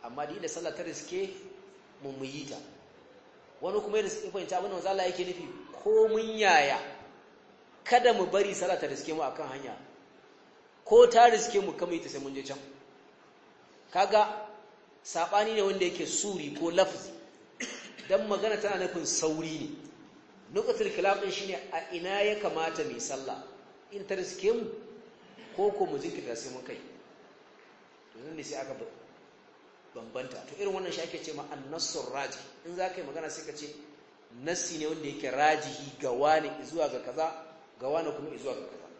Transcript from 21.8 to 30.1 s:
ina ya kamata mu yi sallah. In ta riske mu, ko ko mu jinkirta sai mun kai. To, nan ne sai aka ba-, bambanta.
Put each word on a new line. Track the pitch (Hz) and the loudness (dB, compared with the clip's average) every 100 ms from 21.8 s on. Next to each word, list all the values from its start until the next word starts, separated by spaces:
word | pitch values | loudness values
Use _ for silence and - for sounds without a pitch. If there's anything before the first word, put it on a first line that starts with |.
| - 175 | -6 -6
ina | 175 202 | -4 2
ya | 208 208 | 2 2
kamata | 196 156 160 160 | -2 0 -2 -2
mu | 143 | -4
yi | 120 | -4
sallah. | - 135 131 101 - - - - - | -6 -6 -6 -10 -12 -20 -20 -20 -14
In | 202 185 | -12 -4
ta | 190 | -4
riske | 180 - 190 | -4 0 2
mu, | 240 214 - - - - - - - - - | 2 0 -8 -14 -18 -20 -20 -20 -20 -12 0
ko | 202 | 0
ko | - 180 | 2 -2
mu | 143 | -2
jinkirta | 170 - 127 113 | -6 -8 -8 -8
sai | 131 | -8
mun | 127 | -12
kai. | 123 113 - - - - - - - - - - - - - | -12 -12 -14 -20 -20 -20 -20 -20 -20 -20 -20 -20 -20 -20 -20
To, | 113 | -18
nan | 139 160 | -12 -10
ne | |
sai | 135 139 | -8 -8
aka | 135 | -8
ba-, | 110 113 - - - - - - - - - - 123 | -8 -12 -14 -20 -20 -20 -20 -20 -20 -20 -20 -18 -16
bambanta. | 113 | -10